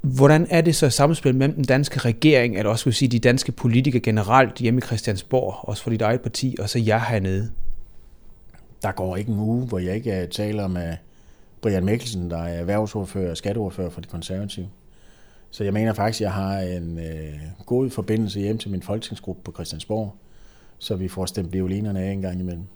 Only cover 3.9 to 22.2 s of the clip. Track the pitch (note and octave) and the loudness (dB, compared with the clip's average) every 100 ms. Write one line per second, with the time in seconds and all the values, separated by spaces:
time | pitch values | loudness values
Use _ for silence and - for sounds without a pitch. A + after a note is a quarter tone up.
3.9 | B2 A2+ G#2+ G2+ B2+ B2 - A#2+ B2+ - | 2 2 0 4 6 4 2 2 2 0
4.9 | A2 - F#2+ - C3 G2+ - - G#2 - | -2 -2 -4 0 0 0 -6 -8 -6 -2
5.9 | A2+ G#2+ B2 A#2+ - C3 B2+ G2+ B2 A2 | 0 2 0 -2 -4 -4 -2 -2 0 2
6.9 | G#2+ A#2 A2+ F#2+ F#2+ A2+ - - - - | 2 2 0 2 0 -2 0 0 0 -6
7.9 | - - - - - - - - - G2 | -16 -20 -20 -20 -20 -20 -20 -20 -6 -6
8.9 | F#2+ F#2 F2+ G#2+ G#2 A2 A#2 B2 F#2+ F2+ | -2 -4 -4 -2 -2 0 -2 -2 -2 -2
9.9 | G#2 B2 F#2+ F2 - G#2 G#2+ G2 F2+ E2+ | -2 -2 -4 -4 -4 -4 -2 -2 -2 -4
10.9 | D#2+ - - - - - - A2 F#2+ F#2 | -8 -12 -20 -20 -20 -20 -6 0 0 2
11.9 | A#2 B2 G2+ F2 E2 E2+ E2+ E2+ G2+ G#2+ | 0 -2 -6 -4 -4 -4 -4 -2 0 -2
12.9 | G#2+ F#2 G2 F2+ D#2+ G2+ G2+ G2+ F#2 F2+ | -4 -6 -4 -4 -4 -4 -4 -4 -4 -8
13.9 | E2+ E2 E2+ E2 F#2 G2+ - F#2 - - | -8 -12 -12 -8 -8 -8 -8 -12 -14 -20
14.9 | - - - - - - - G2+ G#2 A2 | -20 -20 -20 -20 -20 -20 -6 -2 0 0
15.9 | G#2 G#2+ G#2+ G#2 G2 F#2+ G2 F#2 F2+ E2 | 0 -2 0 -2 -2 -2 -2 -4 -4 -6
16.9 | E2 E2 D#2+ D#2 D2 D#2 F2+ - B2 C3 | -8 -8 -8 -10 -10 -12 -14 -4 -2 -2
17.9 | B2 G2+ A2 G#2+ G2 G2 A2 G#2+ F#2+ - | -4 -2 -2 -2 -2 -4 -4 -4 -8 -4
18.9 | G#2+ - A2 - F2+ - - E2+ D#2 - | -6 -6 -12 -10 -10 -12 -12 -10 -10 -6
19.9 | G#2+ G#2+ - - - - - - - - | -4 -4 -10 -20 -20 -20 -20 -20 -18 -6
20.9 | F#2+ F#2 - F2+ - F2 F#2 F#2 G2 G#2+ | -4 -4 -4 -6 -4 -4 -2 -2 -2 -2
21.9 | G2 F#2+ G2 | -2 -2 -4